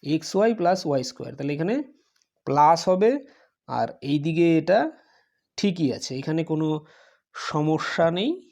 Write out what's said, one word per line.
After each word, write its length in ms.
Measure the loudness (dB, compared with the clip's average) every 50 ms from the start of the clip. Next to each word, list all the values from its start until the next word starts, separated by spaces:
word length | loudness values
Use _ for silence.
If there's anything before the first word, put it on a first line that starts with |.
| -2 -2 -2
এক্স 140 | -2 -2 -2 0
ওয়াই 140 | 2 2 2 0 0
প্লাস 180 | 2 0 0 0 0 -2
ওয়াই 140 | -2 -2 -2 -4
স্কয়ার। 220 | -10 -12 -14 -14 -12
তাহলে 160 | -8 -6 -6 -4
এখানে 180 | -2 -2 -2 -2 -4 -4 -8 _ _ _ _ _ _ _ _ _ _ _
প্লাস 320 | -2 4 6 6 6 6 4 2 0
হবে, 200 | 2 4 4 2 2 0 -6 -10 _ _ _ _ _ _ _ -8 -4 -4
আর 100 | -4 -4 -6 _ -6 -2
এইদিকে 360 | -2 -2 -2 -2 0 2 2 4 4 2
এটা 200 | 2 4 2 2 2 0 -6 _ _ _ _ _ _ _ _ _ _ _ _ -2
ঠিকই 300 | -2 -2 0 0 -2 -2 -2
আছে, 160 | -4 -8 -10 -8 -8
এখানে 220 | -6 -4 -2 -2 -2 -2
কোনো 180 | -2 -2 0 -2 -2 -4 -6 _ _ _ _ _ _ _ _ _ _ -12 -10 -4
সমস্যা 560 | -2 0 0 2 0 0 -2 -4 0 2 2 2 2 0
নেই। 120 | -2 -2 -4 -6 -8 _